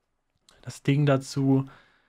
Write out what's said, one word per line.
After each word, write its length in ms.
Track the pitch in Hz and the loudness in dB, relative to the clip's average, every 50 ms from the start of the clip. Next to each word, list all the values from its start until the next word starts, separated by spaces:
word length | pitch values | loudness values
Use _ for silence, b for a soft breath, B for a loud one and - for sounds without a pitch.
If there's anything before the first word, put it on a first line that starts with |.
| _ _ _ _ _ _ _ _ _ _ _ _ | _ _ _ _ _ _ _ _ _ _ _ _
das 220 | - 127 - - - | -20 -18 -18 -6 -2
Ding 220 | 143 139 147 147 | 0 0 2 2
dazu. 640 | 139 135 135 135 - - 143 135 135 135 135 135 b b b b b b b b | 2 2 0 -2 -6 -6 -2 2 2 2 2 0 b b b b b b b b